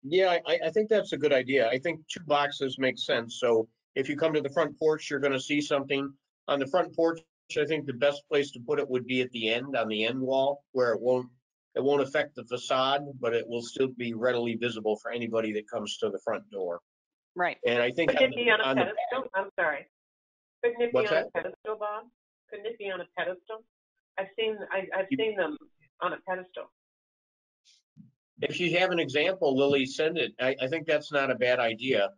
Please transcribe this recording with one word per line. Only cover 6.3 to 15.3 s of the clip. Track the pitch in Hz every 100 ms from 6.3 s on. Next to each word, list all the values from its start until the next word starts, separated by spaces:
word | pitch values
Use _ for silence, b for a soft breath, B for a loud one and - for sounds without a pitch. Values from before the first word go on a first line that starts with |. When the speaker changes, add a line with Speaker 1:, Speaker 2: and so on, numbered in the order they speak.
| _ -
Speaker 1:
On | 139
the | 135
front | 180 165 -
porch, | 165 165 - _ _ -
I | 147
think | 156 139
the |
best | 120 143 143 _
place | 151 143
to | 127
put | 120 147
it | 131
would | 127 123
be | 127
at | 123
the | 120 110
end, | 117 135 131
on | 110
the | 107 110
end | 131
wall, | 131 135 135 143 _
where | 131 123
it | 107
won't, | 117 127 127 _ _ _ _ -
it |
won't | 131 143
affect | 135 151 143 -
the | 117
facade, | 123 - 131 131 143 143 131
but | 120
it | 117 113
will | 117
still | 120 - 135
be | 123 120
readily | 113 123 123 117 117
visible | 120 117 107 107
for | -
anybody | 120 117